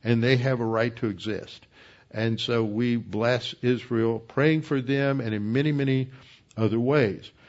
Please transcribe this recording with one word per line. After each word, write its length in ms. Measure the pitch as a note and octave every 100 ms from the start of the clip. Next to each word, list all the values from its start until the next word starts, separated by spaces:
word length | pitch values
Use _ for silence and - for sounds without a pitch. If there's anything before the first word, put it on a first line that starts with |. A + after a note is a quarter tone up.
and 200 | A2 A#2
they 140 | A#2+ C3
have 240 | B2+ B2+
a 40 | A2+
right 300 | A2+ A#2+ A#2
to 100 | A2+
exist. 580 | F2 G2+ G2 - - - - - - -
And 280 | A2 A2+ A2
so 240 | - A#2
we 320 | A2 G#2 A#2+ A#2+
bless 600 | G2 G2+ A#2 B2 - -
Israel, 560 | B2 B2 - A#2 A2+ A2+
praying 420 | - - D3+ D#3+
for 180 | D#3 C#3
them, 400 | B2 C#3 C#3 C#3
and 140 | A2+
in 180 | G#2+ G#2
many, 200 | B2 D3+
many 400 | D3 C3+ C3 C3 - - - _ -
other 240 | A2 A2
ways. 500 | B2 D3 A2+ E2 - -